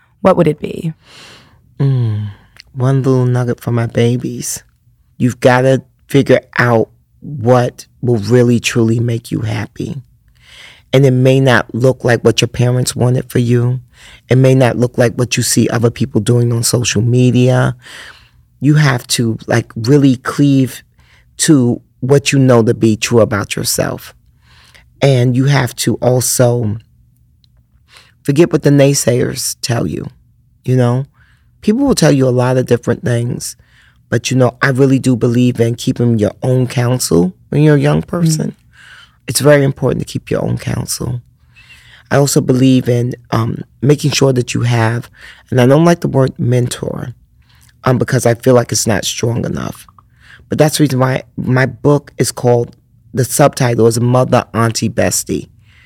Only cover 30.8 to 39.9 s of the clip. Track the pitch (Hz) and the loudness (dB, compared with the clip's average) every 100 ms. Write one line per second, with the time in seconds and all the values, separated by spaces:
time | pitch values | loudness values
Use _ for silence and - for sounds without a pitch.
30.8 | 120 123 139 _ _ _ _ _ - 226 | 2 0 -6 _ _ _ _ _ -2 0
31.8 | 277 214 156 139 131 123 123 127 120 120 | 0 2 2 2 2 0 0 0 0 -2
32.8 | - - 120 120 120 - - - _ _ | -2 -4 -2 -4 -4 -8 -12 -16 _ _
33.8 | _ _ - 117 - 127 123 - 139 127 | _ _ -6 -4 -2 0 0 0 -2 2
34.8 | 139 131 131 117 123 117 123 123 117 120 | 2 2 0 0 0 2 0 0 -2 -2
35.8 | - 127 120 113 101 - 127 127 123 127 | -4 -2 0 0 -2 -2 -2 -2 -2 -2
36.8 | 120 127 - 165 185 - - 147 151 147 | -2 -2 0 0 0 -4 -6 0 4 4
37.8 | 143 151 160 175 165 156 - - _ _ | 2 -2 -2 -2 -2 -2 -6 -10 _ _
38.8 | - - - _ - 117 139 147 135 - | -20 -20 -20 _ -8 0 4 4 2 -2
39.8 | 127 | -4